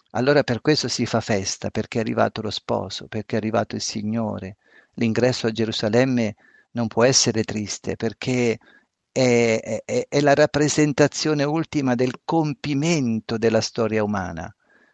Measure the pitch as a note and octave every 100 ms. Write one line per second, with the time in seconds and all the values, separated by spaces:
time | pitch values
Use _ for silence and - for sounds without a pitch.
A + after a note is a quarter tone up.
0 | _ - B2+ D3 B2 A#2 - - B2 -
1 | A#2+ A2+ - G#2+ G2 - - - G#2 A#2
2 | A2+ A2 G#2+ - G#2+ - - A2+ G2 -
3 | - A2 G#2 A2+ G#2+ G#2+ G#2+ G#2+ - A2
4 | G#2 A2+ G#2+ G2 F#2+ G#2 _ _ _ -
5 | A#2 A2+ B2 B2 A#2 A2 A2 A2 A2 A2+
6 | C3 B2 A2 - _ _ _ A#2 A#2 -
7 | B2 C3 - A2 A2 G#2+ G2+ - - F2+
8 | A2+ G#2+ - B2+ A#2+ A2 _ _ _ _
9 | _ - B2+ A#2+ A#2 A2+ - A2 - A#2+
10 | - C#3+ C#3+ C#3+ D3+ C#3+ D3 - D3+ C#3
11 | C#3+ - D#3 D3+ C#3+ D#3+ D#3 D3+ C3+ B2
12 | B2+ - - E3 D#3 C#3+ C#3+ C#3 D#3 E3+
13 | B2 A2+ - A2+ A2+ A2 - - A2 A2
14 | G#2 G#2 F2+ E2+ F2+ - _ _ _